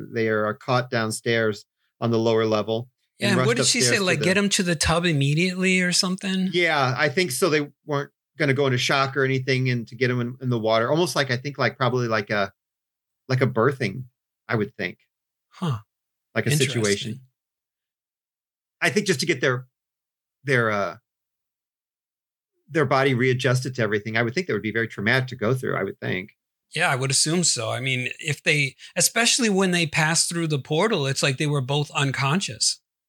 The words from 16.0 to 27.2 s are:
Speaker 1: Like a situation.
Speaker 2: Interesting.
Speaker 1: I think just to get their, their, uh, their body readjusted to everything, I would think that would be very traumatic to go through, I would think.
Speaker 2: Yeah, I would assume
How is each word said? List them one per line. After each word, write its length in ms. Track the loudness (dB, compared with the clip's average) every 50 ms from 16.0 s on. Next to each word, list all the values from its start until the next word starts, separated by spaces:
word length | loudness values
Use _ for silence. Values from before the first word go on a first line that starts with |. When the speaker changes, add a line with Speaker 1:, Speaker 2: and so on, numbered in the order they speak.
| _ _ _ _ _ _ -4
Speaker 1:
Like 100 | -2 0
a 60 | 0
situation. 600 | 2 2 0 0 0 0 0 0 0 -2 -4 -10 -10
Speaker 2:
Interesting. 60 | -12 -14 _ _ _ _ _ _ _ _ _ _ _ _ _ _ _ _ _ _ _ _ _ _ _ _ _ _ _ _ _ _ -2
Speaker 1:
I 100 | 0 0
think 160 | 2 2 0
just 120 | 0 0 0
to 40 | 0
get 160 | -2 -2 0
their, 260 | 2 0 0 0 -4 _ _ _ _ _ _ _ _ _ _ _ _ _ _ _ -2
their, 260 | 0 2 2 2 2
uh, 280 | 0 0 -2 -4 -6 -10 _ _ _ _ _ _ _ _ _ _ _ _ _ _ _ _ _ _ _ _ _ _ _ _ _ _ _ _ _ _ _ _ _ -4
their 160 | 0 0 2
body 280 | 4 4 4 4 2 2
readjusted 640 | 2 2 2 2 2 2 2 2 2 0 -4 -4
to 60 | -2
everything, 360 | -2 0 0 -2 -2 -2 -2
I 40 | 0 0
would 100 | 0 -2
think 140 | -4 -4
that 60 | -4 -4
would 80 | -4
be 100 | -4 -4 -4
very 140 | -4 -4
traumatic 420 | -4 -6 -4 0 0 2 0 0 -2
to 60 | -6
go 180 | -2 -2 0 0
through, 220 | 0 -2 -4 -2
I 80 | -2 -4
would 160 | -6 -6 -8
think. 320 | -6 -6 -6 -6 -6 -10 _ _ _ _ _ _ _ _ -4
Speaker 2:
Yeah, 140 | -2 0 0
I 60 | 0
would 160 | 0 0 0
assume 320 | 0 0